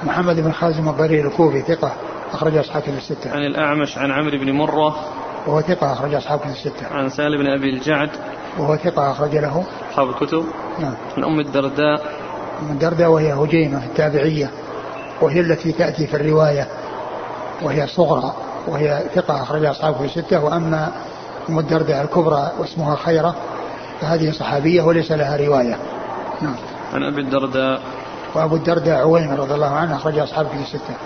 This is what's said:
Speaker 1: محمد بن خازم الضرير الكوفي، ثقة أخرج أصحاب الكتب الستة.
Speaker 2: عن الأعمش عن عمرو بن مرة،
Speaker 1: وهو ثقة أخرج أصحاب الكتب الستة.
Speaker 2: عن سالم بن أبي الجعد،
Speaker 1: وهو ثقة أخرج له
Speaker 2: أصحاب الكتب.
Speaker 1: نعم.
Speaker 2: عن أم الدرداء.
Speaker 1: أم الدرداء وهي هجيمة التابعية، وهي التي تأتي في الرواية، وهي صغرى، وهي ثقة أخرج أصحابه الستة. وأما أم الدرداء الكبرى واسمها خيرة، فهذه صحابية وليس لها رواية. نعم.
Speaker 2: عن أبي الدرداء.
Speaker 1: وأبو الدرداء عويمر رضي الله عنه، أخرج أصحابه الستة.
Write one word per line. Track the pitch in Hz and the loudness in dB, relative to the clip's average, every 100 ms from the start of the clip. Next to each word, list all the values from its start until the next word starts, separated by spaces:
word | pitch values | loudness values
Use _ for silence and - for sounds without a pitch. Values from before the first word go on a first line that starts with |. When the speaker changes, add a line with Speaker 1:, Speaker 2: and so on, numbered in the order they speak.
Speaker 1:
محمد | 170 - 175 165 | -2 0 2 2
بن | 156 | 2
خازم | - 170 156 160 | 2 0 2 0
الضرير | 139 160 156 143 | 2 2 4 2
الكوفي، | 135 160 139 | 4 4 4
ثقة | 131 165 143 - - - - | 0 0 0 -4 -10 -10 -8
أخرج | - 156 156 | -2 2 2
أصحاب | 139 151 | 0 -4
الكتب | 147 135 | -4 -6
الستة. | - 151 - | -6 -8 -4
Speaker 2:
عن | 147 | -4
الأعمش | 143 139 151 151 143 - | -2 0 0 2 0 -2
عن | 139 | -2
عمرو | 135 151 147 | 0 0 0
بن | 135 | 0
مرة، | 139 156 151 151 151 - - - - - | 2 2 2 2 0 -8 -10 -10 -8 0
Speaker 1:
وهو | 151 | 0
ثقة | 156 180 143 | 2 0 0
أخرج | 131 143 | 0 0
أصحاب | 143 135 147 | -2 0 -2
الكتب | 147 | -2
الستة. | 131 147 - - | -6 -8 -8 -6
Speaker 2:
عن | 147 135 | -2 -2
سالم | 135 147 147 | 0 0 2
بن | 139 | 2
أبي | 139 135 | 2 0
الجعد، | 127 135 151 151 - - - - - | 0 0 0 0 -4 -10 -10 -10 -4
Speaker 1:
وهو | 147 151 | 0 2
ثقة | 180 160 139 | 2 2 0
أخرج | 131 147 151 | 0 0 2
له | 147 147 185 - - | 0 -2 -4 -8 -6
Speaker 2:
أصحاب | - 135 | 0 0
الكتب. | 156 139 160 160 - - - | 0 0 0 -2 -6 -8 -4
Speaker 1:
نعم. | 151 117 - - | -4 -4 -6 -2
Speaker 2:
عن | |
أم | 135 156 | 0 0
الدرداء. | 147 139 139 143 147 151 - - - - - - | 2 0 0 2 2 2 -2 -8 -10 -8 -8 -8
Speaker 1:
أم | 151 | -4
الدرداء | 143 160 165 170 | 0 0 4 6
وهي | 160 156 | 6 4
هجيمة | 139 151 165 151 139 120 | 2 2 4 2 0 -4
التابعية، | - 151 147 147 156 135 - - - - - - - | 0 2 4 2 2 -2 -6 -10 -10 -10 -10 -12 0
وهي | 160 156 | 2 4
التي | 165 160 165 | 2 2 0
تأتي | 151 165 135 147 | 0 0 0 -2
في | |
الرواية، | 151 151 156 156 143 - - - - - - - - - - | 0 2 4 4 4 -2 -6 -10 -10 -10 -10 -10 -10 -10 -6
وهي | 156 156 139 | -2 0 -2
صغرى، | - 160 147 127 - - - - | 2 4 4 0 -6 -8 -8 -4
وهي | 147 151 147 - 185 | 0 2 2 0 0
ثقة | 170 143 | 0 0
أخرج | 131 151 151 | 0 0 0
أصحابه | 131 156 139 139 | 2 0 0 -2
الستة. | 170 160 175 | -4 0 2
وأما | 147 170 165 160 156 - - - - - - | 2 0 0 0 -2 -4 -10 -12 -12 -10 -2
أم | 160 | -2
الدرداء | 151 156 156 143 | 2 2 2 0
الكبرى | 147 175 160 147 147 - | 2 4 4 4 0 -2
واسمها | - - 151 147 | -6 -2 -2 0
خيرة، | - 165 160 170 - - - - - - | 2 2 2 0 -8 -8 -10 -10 -12 -6
فهذه | 151 165 156 | 0 2 2
صحابية | 151 - 143 151 175 | 0 -2 2 4 6
وليس | 160 170 160 | 6 4 2
لها | 156 143 147 | 0 0 2
رواية. | 143 139 120 104 - - - - - - | 4 4 2 -2 -6 -8 -8 -8 -8 -4
نعم. | 156 120 - - - | -4 -4 -10 -12 -6
Speaker 2:
عن | - | -4
أبي | 139 143 | -2 -2
الدرداء. | 135 135 135 131 131 131 - - - - - 156 | 0 0 0 0 0 0 -4 -12 -12 -12 -6 -2
Speaker 1:
وأبو | 160 160 | 2 2
الدرداء | 160 170 156 147 | 2 2 4 4
عويمر | 127 170 156 139 | 6 4 4 0
رضي | 139 | 0
الله | 143 147 | 2 2
عنه، | 147 165 139 | 2 0 0
أخرج | 160 151 | 0 0
أصحابه | 143 - 147 139 | 0 0 -2 -2
الستة. | 135 147 - - | -6 -8 -8 -10